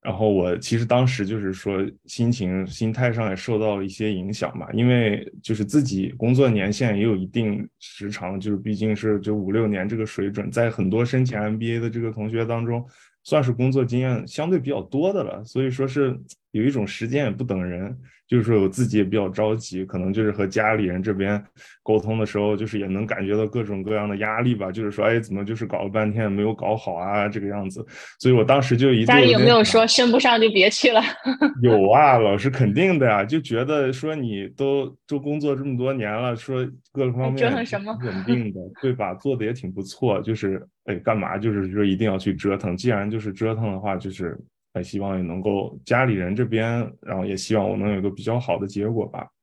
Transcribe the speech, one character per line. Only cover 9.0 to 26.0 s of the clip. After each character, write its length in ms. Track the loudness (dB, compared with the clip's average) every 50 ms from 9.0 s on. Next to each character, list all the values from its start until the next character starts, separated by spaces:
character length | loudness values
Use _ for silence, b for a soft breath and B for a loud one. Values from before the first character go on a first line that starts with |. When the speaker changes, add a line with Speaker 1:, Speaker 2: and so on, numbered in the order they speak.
| 0 0 0 0
Speaker 1:
就 160 | 0 -2 -2
五 160 | -2 -2 -2
六 140 | 0 0 0
年 240 | 0 0 -2 -2 -4
这 80 | -4 -4
个 80 | -6
水 240 | -6 -4 -4 -4 -4
准， 220 | -4 -4 -6 -4
在 180 | -2 0 0 0
很 180 | 0 -2 -2 0
多 160 | 2 0 0
申 220 | 2 2 0 0
请 100 | 0 0 -2
M 180 | -4 -4 -4 -4
B 160 | -4 -4 -4
A 60 | -2
的 100 | -4 -4
这 100 | -4 -4
个 120 | -6 -6
同 180 | -6 -6 -6 -4
学 160 | -2 -2 -2
当 180 | -2 -2 -4 -2
中， 220 | -2 -4 -4 -6 b b b b b b b _
算 200 | 0 0 2 2
是 80 | 2
工 200 | 0 2 2 2
作 120 | 2 2 0
经 160 | 2 0 0
验 280 | 0 0 0 -2 -4 -6
相 200 | -6 -4 -2 0
对 120 | 0 0
比 100 | 0 -2
较 100 | -4 -4
多 320 | -6 -4 -2 0 0 0
的 120 | 0 0 -4
了， 200 | -4 -6 -10 -14
所 200 | -8 -4 -2 -2
以 80 | -2
说 160 | 0 -2 -4 -2
是 280 | 0 0 0 0 0 -4 -10 -18 -20 _ _ _
有 100 | _ 0
一 80 | 0 2
种 160 | 2 0 -2
时 220 | -4 -6 -8 -6 -2
间 180 | -2 0 0
也 60 | 0
不 120 | -2 -4 -4
等 180 | -4 -4 -4 -4 -4
人， 300 | -6 -8 -8 -8 -10 -12 b b b b b _
就 100 | 0 2
是 60 | 2
说 180 | 4 4 4
我 80 | 4 2
自 180 | 2 0 -2 2
己 100 | 2 2
也 60 | 2
比 80 | 2
较 160 | 0 -2 -2 -2
着 260 | -2 -2 0 0 0
急， 300 | -2 -4 -8 -8 -8 -8
可 140 | -6 -4 -4
能 160 | -2 -2 0
就 100 | 0 0
是 80 | 0
和 160 | 0 0 -2 -2
家 280 | 0 0 2 2 2
里 100 | 2 0
人 180 | 0 -2 -2 -2
这 100 | -2 -2
边 300 | 0 0 0 0 -2 -4 -8 b b b b b b _
沟 160 | 2 2 2
通 180 | 2 0 -2 -2
的 80 | -2
时 120 | -2 -2 0
候， 180 | 0 0 0
就 100 | -2 -4
是 140 | -4 -4 -4
也 80 | -4 -2
能 180 | -2 -4 -2
感 200 | -4 -4 -4 -2
觉 100 | -2 0
到 100 | 0 0
各 160 | 0 -2 -4
种 220 | -4 -4 -6 -6 -4
各 100 | -4 -2
样 120 | -2 -2 -2
的 80 | -4 -4
压 220 | -2 -2 -2 0
力 160 | 0 0 0
吧， 160 | 0 -2 -6
就 100 | -6 -4
是 80 | -6 -6
说， 140 | -2 2 2
哎， 160 | 2 2 2
怎 160 | 0 -2 -6
么 80 | -6 -6
就 100 | -6 -6
是 120 | -6 -6
搞 180 | -6 -4 -4 -4
了 60 | -2
半 200 | -2 0